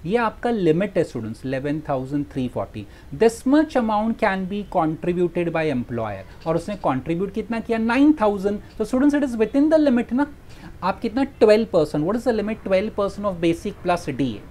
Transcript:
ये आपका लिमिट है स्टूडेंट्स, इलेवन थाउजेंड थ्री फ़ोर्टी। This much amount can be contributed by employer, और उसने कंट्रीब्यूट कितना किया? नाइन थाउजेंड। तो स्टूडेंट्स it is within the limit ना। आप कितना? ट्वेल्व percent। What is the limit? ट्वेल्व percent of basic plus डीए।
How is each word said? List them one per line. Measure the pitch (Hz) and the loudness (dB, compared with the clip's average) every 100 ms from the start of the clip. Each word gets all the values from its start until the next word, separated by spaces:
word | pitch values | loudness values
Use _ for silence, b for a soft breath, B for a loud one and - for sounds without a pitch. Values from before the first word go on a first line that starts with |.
| 160 | 0
ये | 233 | 0
आपका | 220 - 240 | 0 -2 -2
लिमिट | 233 170 156 202 196 | 0 2 2 2 0
है | |
स्टूडेंट्स, | 156 123 110 113 131 | -2 -4 -8 -8 -6
इलेवन | 131 143 151 147 | -4 -4 -6 -4
थाउजेंड | 135 131 147 139 | -4 -2 -4 -4
थ्री | 139 123 | -4 -4
फ़ोर्टी। | 110 98 110 104 B B 143 | -4 -8 -10 -14 B B 2
This | 226 226 254 | 2 2 2
much | 294 311 262 | 4 4 0
amount | 220 214 220 226 | 0 0 0 0
can | 214 190 185 | 0 0 -4
be | 202 196 185 | -6 -2 0
contributed | 160 160 175 180 175 175 170 160 | 0 -2 -2 0 0 0 -2 0
by | 156 | 0
employer, | 127 117 117 110 98 95 B 170 | -2 -4 -4 -4 -8 -12 B -2
और | 165 | -2
उसने | 170 202 | -2 -4
कंट्रीब्यूट | 165 131 131 170 196 | -2 -2 -2 -4 -4
कितना | 226 214 226 | -6 -6 -6
किया? | 220 226 | -2 -2
नाइन | 226 247 294 302 | 2 4 4 6
थाउजेंड। | 214 202 196 202 B B | 2 2 -2 -4 B B
तो | |
स्टूडेंट्स | 214 254 294 294 | -2 2 4 4
it | 285 | 0
is | 233 | 0
within | 220 277 302 | 0 2 4
the | 320 294 | 4 4
limit | 240 - | 2 0
ना। | 240 285 - B B B - | -2 -2 -4 B B B -6
आप | 180 196 | -4 -4
कितना? | 233 220 | -4 -2
ट्वेल्व | 269 - 233 214 226 185 | -4 4 6 6 4 2
percent। | 151 151 156 | 2 0 0
What | 240 | 0
is | 254 | 0
the | 220 | 0
limit? | 208 220 | -2 -4
ट्वेल्व | 202 190 214 214 | 0 0 0 -2
percent | 196 196 202 | -4 -2 -6
of | 180 | 0
basic | 170 165 208 196 175 | 0 0 -4 -6 -2
plus | 175 - 127 | -2 -2 -2
डीए। | 135 101 - | -2 -4 -12